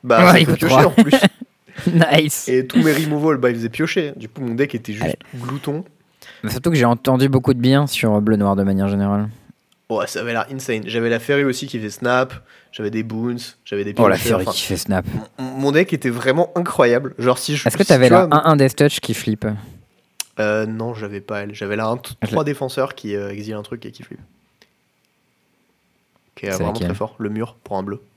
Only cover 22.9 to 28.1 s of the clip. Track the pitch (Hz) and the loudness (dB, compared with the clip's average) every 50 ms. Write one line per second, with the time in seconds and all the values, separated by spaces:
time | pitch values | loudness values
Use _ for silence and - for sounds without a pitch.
22.9 | - - - 107 101 101 101 101 101 101 104 107 110 104 104 - 120 117 - 104 | -6 -12 -10 -8 -8 -6 -6 -8 -10 -12 -10 -10 -10 -10 -10 -12 -14 -14 -14 -18
23.9 | - - - _ - - - _ _ _ _ _ _ _ _ _ _ _ _ _ | -18 -18 -20 _ -20 -20 -20 _ _ _ _ _ _ _ _ _ _ _ _ _
24.9 | _ _ _ _ _ _ _ _ _ _ _ _ _ _ _ _ _ _ _ _ | _ _ _ _ _ _ _ _ _ _ _ _ _ _ _ _ _ _ _ _
25.9 | _ _ _ _ _ _ _ _ _ - - 101 95 92 101 104 104 113 92 87 | _ _ _ _ _ _ _ _ _ -12 -8 -6 -6 -4 -4 -4 -4 -4 -6 -6
26.9 | 101 104 110 107 - _ 113 104 104 110 113 113 - _ _ - 104 95 95 101 | -4 -6 -8 -10 -8 _ -8 -8 -6 -8 -8 -10 -12 _ _ -8 -8 -8 -6 -8
27.9 | 101 - _ _ | -12 -14 _ _